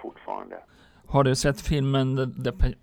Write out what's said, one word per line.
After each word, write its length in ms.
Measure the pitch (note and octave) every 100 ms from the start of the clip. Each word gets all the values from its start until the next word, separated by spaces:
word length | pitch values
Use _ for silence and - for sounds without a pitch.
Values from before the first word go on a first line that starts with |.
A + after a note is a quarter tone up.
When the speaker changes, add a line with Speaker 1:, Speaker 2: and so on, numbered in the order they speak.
Speaker 1:
fortfarande. 560 | - - - G1+ F#2+ F#2 - - - - -
Speaker 2:
Har 160 | C#3
du 120 | C3+ B2+
sett 260 | C#3+ C3+
filmen 560 | - D3+ C#3 C#3 C3 C3+
The, 260 | B2+ -
The 140 | - -
P-, 180 | - -